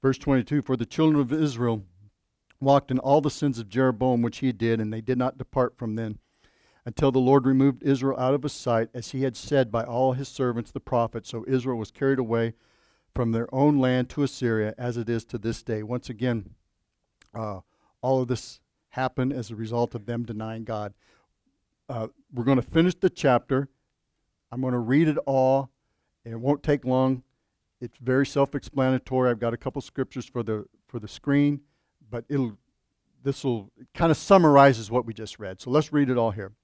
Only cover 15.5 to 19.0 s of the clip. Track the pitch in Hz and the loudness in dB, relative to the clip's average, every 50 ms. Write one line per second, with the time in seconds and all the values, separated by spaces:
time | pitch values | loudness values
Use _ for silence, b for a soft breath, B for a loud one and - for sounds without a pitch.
15.5 | 110 - - - 113 107 107 107 123 123 - - 120 104 127 127 120 113 95 - | -6 -6 -6 -6 -6 -6 -4 -6 -8 -8 -8 -10 -8 -4 -2 -2 -2 -2 -6 -10
16.5 | - _ _ _ _ _ _ _ _ _ _ _ _ _ _ _ _ 113 110 107 | -20 _ _ _ _ _ _ _ _ _ _ _ _ _ _ _ _ -10 -8 -8
17.5 | 101 92 - _ _ _ _ _ _ _ - 127 135 131 127 120 123 113 - - | -8 -10 -14 _ _ _ _ _ _ _ -2 0 2 2 2 -2 -4 -6 -6 -14
18.5 | - _ _ _ _ _ _ _ - 123 | -20 _ _ _ _ _ _ _ -8 -6